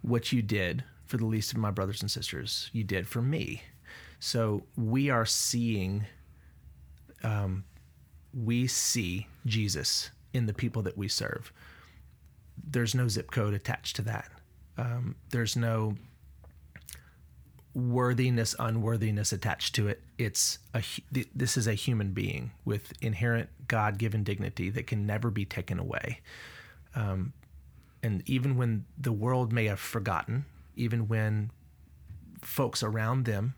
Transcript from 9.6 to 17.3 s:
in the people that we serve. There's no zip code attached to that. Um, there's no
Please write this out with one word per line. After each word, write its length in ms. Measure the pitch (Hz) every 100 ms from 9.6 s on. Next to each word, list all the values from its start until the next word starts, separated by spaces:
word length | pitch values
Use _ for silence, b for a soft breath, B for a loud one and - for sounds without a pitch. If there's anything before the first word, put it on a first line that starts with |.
| 104 76 67 - - - -
in 100 | 127
the 80 | 113
people 300 | 101 120 -
that 160 | 95 -
we 100 | 101
serve. 420 | - - - - - B B B B B - - - - -
There's 320 | - 127 117
no 140 | 127 120
zip 220 | 101 -
code 240 | - 104
attached 420 | 101 - - - -
to 60 |
that. 280 | 107 107 - - - - - -
Um, 400 | 120 120 123 120 -
there's 260 | 117 110 120
no 380 | 117 113 110 104 - - - - - - - - - B B B -